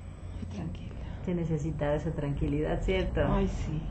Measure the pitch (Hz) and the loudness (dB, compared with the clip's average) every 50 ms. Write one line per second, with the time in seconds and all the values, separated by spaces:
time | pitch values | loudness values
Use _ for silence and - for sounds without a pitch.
0 | - - - - - - - - - - - 202 170 160 - - - - - - | -10 -12 -12 -10 -10 -8 -8 -6 -6 -6 -6 -6 -4 -4 -6 -6 -8 -8 -8 -8
1 | - - - - - 190 180 175 165 160 160 147 143 160 147 - 147 147 147 156 | -8 -6 -6 -6 -2 0 0 0 2 2 0 0 0 0 0 0 2 2 2 2
2 | - 165 147 - 147 143 143 - 156 147 143 151 156 160 165 170 - - 185 185 | 2 0 -2 0 0 0 0 2 2 2 2 2 2 2 0 0 2 2 2 2
3 | 180 185 - 165 143 185 202 196 196 190 - - - - 156 156 160 - | 2 2 2 2 4 4 4 4 4 2 0 0 -2 -2 -2 -2 -2 -4